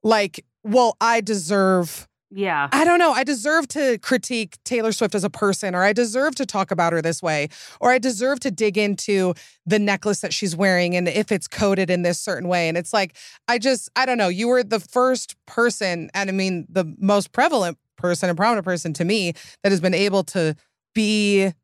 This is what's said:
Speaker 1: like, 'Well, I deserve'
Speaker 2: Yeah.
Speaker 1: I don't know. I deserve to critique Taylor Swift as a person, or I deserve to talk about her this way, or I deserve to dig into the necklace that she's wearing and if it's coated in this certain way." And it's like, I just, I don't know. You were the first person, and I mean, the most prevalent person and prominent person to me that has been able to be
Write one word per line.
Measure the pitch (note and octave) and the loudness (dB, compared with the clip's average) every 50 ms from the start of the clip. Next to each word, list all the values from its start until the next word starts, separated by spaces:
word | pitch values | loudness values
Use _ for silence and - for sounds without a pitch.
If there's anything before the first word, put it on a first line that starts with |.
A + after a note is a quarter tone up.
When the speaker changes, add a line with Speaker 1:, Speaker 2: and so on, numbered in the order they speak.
| - | 4
Speaker 1:
like, | A3 A3 G#3+ G3+ F#3 - - - _ _ _ _ | 4 2 2 2 -2 -6 -12 -18 _ _ _ _
'Well, | A3 G#3 B3+ B3 A3+ - _ | 0 2 4 4 4 2 _
I | A3 A#3 A#3 A#3 | 0 2 2 2
deserve' | G#3+ F#3 A3 G3+ E3 D3+ G#3 G3 F#3+ F#3+ F#3+ F#3 F3 D#3+ - - - _ _ _ _ _ G3 | 0 -2 -4 -4 -2 -2 2 2 4 4 4 2 0 -2 -8 -14 -18 _ _ _ _ _ -8
Speaker 2:
Yeah. | G3 G3+ F#3+ E3 D3 C#3+ C#3+ - | -6 -4 -2 0 0 0 0 2
Speaker 1:
I | C#4+ D#4 | 2 4
don't | E4+ F4 F4 | 4 4 4
know. | F4 D#4+ B3+ | 4 4 2
I | A3+ C4+ | 2 0
deserve | B3+ D4 A#3 G3+ D4 D#4 E4 D4+ B3 | -2 -4 -4 -2 0 0 0 0 -2
to | - D4 D4 C4+ B3 G#3+ | -4 -2 0 0 0 -2
critique | - - C4 A#3+ - - B3 A#3 A3 F3 - - _ | 0 -2 -2 -2 0 -2 -4 -4 -4 -6 -10 -16 _
Taylor | - B3 A#3+ A3 A3+ G#3 | -4 -4 -2 0 -2 -2
Swift | - A#3 G3 - | 0 -2 -2 -2
as | G#3 F3+ | -2 -4
a | G3+ | -4
person, | - - G#3+ G3+ G3 - - G3 F3+ | -4 -2 0 0 0 0 -2 -4 0
or | F3+ F#3 | 2 2
I | G3+ G#3+ | 2 2
deserve | A3 B3 A3+ G#3 B3+ C4+ D#4 C4+ | 2 0 0 0 0 -2 -2 -2
to | - C#4 | -4 -8
talk | G3+ - G#3 F#3+ - | -4 -2 -4 -2 -2
about | G3 E3+ F3 E3+ E3 | 0 0 0 2 0
her | E3 D#3 | 0 -2
this | E3 E3 - - | -2 -4 -2 -2
way, | E3+ D#3 D3 C#3+ D3+ - - - - - - | -2 -2 -2 -2 -4 -8 -14 -20 -20 -12 0
or | - A#3+ | 2 2
I | B3 B3+ | 4 4
deserve | G#3+ C4 A#3+ F#3+ A#3+ C4 C#4+ C4+ | 2 -2 -4 -2 -2 -2 -2 -2
to | - C4+ | -2 -6
dig | G3 - A3+ G#3 F#3+ G#3 | -4 0 -2 0 0 0
into | G#3 G#3 G3+ - - - G3+ G3 F#3+ F3+ E3+ - - - _ _ _ | 0 0 -2 -4 -2 -2 0 2 2 0 -2 -4 -10 -20 _ _ _
the | E3+ G3+ G#3+ | 0 0 2
necklace | G#3 G3+ G3 F#3+ - G#3+ G3+ - | 2 2 0 0 0 -2 -2 -2
that | - F3 - | -4 -6 -6
she's | - - F#3+ D#3+ | -4 -4 -6 -2
wearing | D#3+ G3+ F#3+ F#3 F3+ F3+ F3 F3 | 0 2 2 2 2 2 0 0
and | F3+ F3+ F3 | 0 0 0
if | C3 G#3 G#3+ - | 0 -2 -2 0
it's | G#3+ F#3+ - | -2 -4 -4
coated | - - - A3 G3+ G3 F#3 F#3+ E3+ | -8 -4 -2 0 2 2 2 0 0
in | F3+ F3 F3 | 0 0 0
this | F3 F3 - | 0 -2 -2
certain | - - F#3 C#3+ F#3 F3 | -4 -6 -6 -6 -2 -2
way." | F3+ F3 E3+ D#3+ | 0 0 0 0
And | D#3+ E3+ | -2 -4
it's | E3+ - - | -4 0 0
like, | G#3+ G3 E3 _ - - - - - _ - | 0 0 0 _ -18 -20 -20 -20 -14 _ -2
I | A#3+ A#3+ | -2 0
just, | G#3 C4 C4 G#3+ - - _ | 2 0 0 0 -4 -6 _
I | A#3+ C4 | -2 0
don't | C4 B3+ | 0 0
know. | A#3 G#3 F3+ | 0 0 0
You | F3+ F3+ A3+ A#3+ | 0 -2 0 2
were | B3 B3+ A#3+ | 2 0 0
the | G3+ A3 G#3+ | 0 -4 -4
first | E3 - - B3 B3 B3+ B3+ A#3+ - - - _ _ | -4 -2 0 2 2 2 2 0 -4 -12 -16 _ _
person, | - - - A#3 A#3+ A#3 - G#3+ F#3+ F3 E3+ D#3 - - | -8 -2 0 0 0 0 -2 -4 -4 -4 -4 -8 -8 -6
and | G3 G3+ G3 | -4 -4 -2
I | F#3+ | -2
mean, | F#3+ F#3+ F#3+ F#3 E3+ D#3 - | -2 -2 -2 -2 -4 -6 -4
the | E3 F#3+ F3+ D#3 - - | -2 -2 -2 -2 -6 -2
most | F#3+ F#3+ G#3 G3+ F#3+ - _ | 0 2 2 2 0 -2 _
prevalent | - C4 F4 E4 B3 F#3+ F3 D#3+ _ _ _ _ _ | 0 2 2 2 0 0 -2 -6 _ _ _ _ _
person | - F3+ F3 - - F3+ | -2 -2 -2 0 0 -2
and | E3+ D#3 | 0 2
prominent | G3 A3+ A#3+ G#3+ F3 | 2 2 2 0 0
person | F#3+ F3+ E3+ - F3 D#3 | -2 -4 -4 -4 -6 -4
to | - F3 | -4 -2
me | E3+ G#3 A3 F#3+ F3 D#3+ - - - - _ _ | 0 0 0 -2 -4 -6 -8 -14 -20 -20 _ _
that | G3 | 0
has | G3 F#3 D#3+ | 0 2 2
been | F#3 F#3 | 0 2
able | F3 G3 G3+ F#3+ G3 F3+ | 2 0 2 2 0 -2
to | - - F#3+ E3 D#3 D3+ - _ _ _ _ _ _ _ | 0 -2 -2 0 0 -2 -4 _ _ _ _ _ _ _
be | A3 G#3+ G#3 G#3+ G#3+ G#3 G3+ G3+ G3 F#3+ F#3+ E3+ _ | 0 0 2 2 2 2 2 2 2 2 0 -2 _